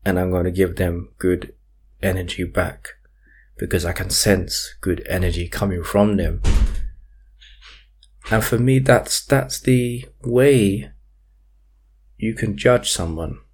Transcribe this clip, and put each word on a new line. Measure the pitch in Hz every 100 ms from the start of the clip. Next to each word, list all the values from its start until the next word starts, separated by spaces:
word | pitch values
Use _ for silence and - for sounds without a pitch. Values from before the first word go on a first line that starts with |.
and | - 92
I'm | 92
going | 90 90
to |
give | 90 92 82
them | 92 87 87 _
good | 92 87 - - _ _ _ _
energy | 98 92 87 -
back | 87 - 87 - - - _ _ _ _ _ -
because | - 95 85
I |
can | - 92
sense | - - 95 - - - -
good | - 85 -
energy | 90 90 85 87
coming | - 101 90
from | 82 101 104 98
them. | 82 82 - - - - - - - - - _ - - - - _ _ _ _ -
And | 110
for | 107 113
me, | 123 131
that's, | 131 120 - -
that's | - 139 135 -
the | - 127 123 120 - _
way | 120 120 139 135 101 101 104 - _ _ _ _ _ _ _ _ _ _ _ _
you | 107
can | 117 110 104
judge | 127 123 -
someone | - 85 80 78 65 _